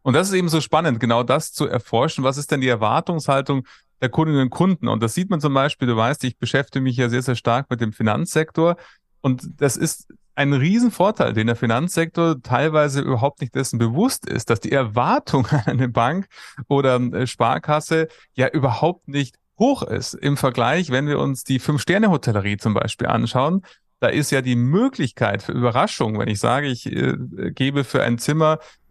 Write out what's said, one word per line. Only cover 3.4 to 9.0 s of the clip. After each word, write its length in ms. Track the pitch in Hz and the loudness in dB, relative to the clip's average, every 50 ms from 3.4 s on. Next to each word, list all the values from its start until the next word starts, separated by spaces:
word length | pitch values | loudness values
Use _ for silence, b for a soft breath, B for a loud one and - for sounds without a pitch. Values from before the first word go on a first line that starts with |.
| 139 - 143 135 123 b b b b b b _ | 0 0 -2 -2 -2 b b b b b b _
der 80 | - 127 | -4 -2
Kundinnen 360 | - - 156 160 151 139 135 | 0 2 2 2 2 2 2
und 60 | 127 | 0
Kunden? 380 | - - 170 190 185 - - 117 | 0 0 2 2 2 0 0 -2
Und 140 | 107 110 113 | 0 0 0
das 100 | 113 - | -2 -2
sieht 160 | - 185 190 | -2 -2 -2
man 120 | 190 156 | -2 -2
zum 120 | 143 151 139 | 0 0 2
Beispiel, 340 | 135 135 143 - _ - | 2 2 0 -2 _ -2
du 100 | 120 117 | 0 2
weißt, 280 | 110 113 120 139 - - | 2 2 0 0 -2 -4
ich 140 | 127 - _ | -6 -6 _
beschäftige 440 | - 110 - 135 139 - - 135 131 | -6 -2 0 -2 -2 0 -4 -2 -2
mich 140 | 131 123 | 0 0
ja 140 | 123 127 120 | 0 0 0
sehr, 100 | 117 123 | 0 -2
sehr 160 | 123 131 123 | -2 -2 -4
stark 320 | 113 _ 120 117 123 143 _ | -2 _ 0 0 0 0 _
mit 140 | 123 113 117 | -4 -4 -4
dem 100 | 107 107 | -4 -2
Finanzsektor. 840 | - 110 110 104 123 165 - - 156 160 160 - - 160 170 170 B B B B B | 0 0 0 2 0 -2 0 0 -2 -2 0 0 0 2 2 0 B B B B B